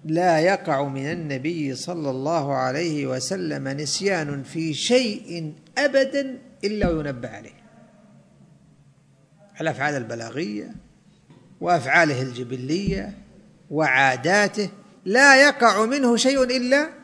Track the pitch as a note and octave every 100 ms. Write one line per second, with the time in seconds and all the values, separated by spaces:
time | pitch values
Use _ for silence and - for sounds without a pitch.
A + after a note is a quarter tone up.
0 | D#3 D#3+ F3+ D#3+ F3 G3 E3+ C#3 C#3+ C3+
1 | C#3 F3 D#3 C3+ C#3+ E3+ C#3+ B2+ - F3
2 | C#3+ C3 C#3 D#3+ C#3 C3+ C3 C#3 E3+ D3+
3 | C#3 C3 - F#3+ E3 C#3+ C3+ C#3 D3 -
4 | G3 F3+ D3 C#3+ C3 E3 D#3+ C#3 - B3
5 | A#3+ G3+ - E3+ D#3 D3 _ - C#4+ C4+
6 | C4+ C#4 C4+ B3 - _ G#3 G#3+ F#3+ D#3+
7 | D3 B2+ A#2 G#2+ - - - - - _
8 | _ - _ _ - _ _ _ _ _
9 | _ _ _ _ - - D#3+ C3 C#3+ C#3+
10 | A2+ A#2 A2+ B2 F#3+ G#2 A#3+ A3 - _
11 | _ _ _ - _ - E3+ E3+ B2 D#3+
12 | D#3+ B2+ C3 B2 A#2+ B2+ B2+ E3+ G3 G3
13 | G#3 - - - - _ _ C#3+ D3+ C3
14 | C3+ B2+ C#3+ G3+ G3+ G#3+ G3 - - -
15 | F3+ A#3 C#4+ C4 C#4+ C#4 A#3 G3 A3 C#4+
16 | B3+ A#3 C4 C#4 B3 B3+ B3 C#4 D#4 -